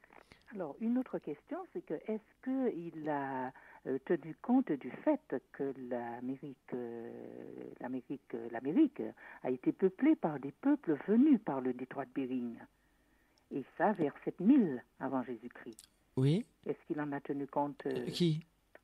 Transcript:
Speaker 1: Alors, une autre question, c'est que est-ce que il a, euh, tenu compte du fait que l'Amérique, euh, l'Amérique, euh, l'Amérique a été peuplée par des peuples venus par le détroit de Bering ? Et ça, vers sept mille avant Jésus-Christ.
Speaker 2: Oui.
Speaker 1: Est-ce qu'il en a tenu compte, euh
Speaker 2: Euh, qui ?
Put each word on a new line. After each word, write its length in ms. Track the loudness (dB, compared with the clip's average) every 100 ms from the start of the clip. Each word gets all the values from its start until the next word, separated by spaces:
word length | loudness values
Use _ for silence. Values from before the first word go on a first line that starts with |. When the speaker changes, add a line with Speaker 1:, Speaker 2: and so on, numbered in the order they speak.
| -20 -20 -20 -20 -12
Speaker 1:
Alors, 220 | -8 -8 -4
une 180 | 0 0
autre 200 | 0 -6
question, 400 | -6 -8 -8 -10 -8
c'est 120 | -10
que 100 | -6
est-ce 360 | -6 -4 -6 -6 _
que 320 | -4 0 0 -2
il 320 | -8 -6 -2
a, 440 | -2 -2 -4 -6 -8 -18 -10 -4
euh, 120 | -4
tenu 320 | 0 -2 -2 -8
compte 280 | 2 4 4
du 200 | -2 -4 -2
fait 160 | 0 0 -2 -6 -6
que 200 | -6 -6 -6 -6
l'Amérique, 840 | -4 -4 -6 -6 -6 -10 -14 -10
euh, 360 | -8 -6 -8 -10 -12 -12 -12 -14 -12 -14 -10
l'Amérique, 540 | -8 -6 -6 -10 -6
euh, 140 | -8 -6
l'Amérique 500 | -4 2 4 4 2 -8 -8 -18 -6
a 60 | -4
été 220 | 0 -2
peuplée 420 | 0 0 2 2
par 240 | 4 0 -2
des 140 | -6
peuples 440 | -2 2 2 2 0 4
venus 320 | 6 8 6
par 160 | 4 0
le 100 | 0
détroit 320 | -2 -6 -6
de 60 | -4
Bering ? 400 | -4 -2 -2 -4 -8 -16 _ _ _ _ _ _ _ _
Et 100 | -8 -8 0
ça, 140 | 2
vers 220 | 4 0 -2
sept 160 | -8 2
mille 420 | 8 8 6 0 -8 -8
avant 220 | -2 -2
Jésus-Christ. 580 | -2 -8 -10 -14 -16 -18 -20 _ _ 2
Speaker 2:
Oui. 280 | 4 2 -2 _ -6
Speaker 1:
Est-ce 120 | -6 -4
qu'il 140 | -4
en 120 | -2
a 80 | -4
tenu 260 | -4 -4 -2
compte, 380 | -2 -2 -2 -4
euh 200 | -4 -4
Speaker 2:
Euh, 40 |
qui ? 300 | 2 2 2 -4 _ _ -20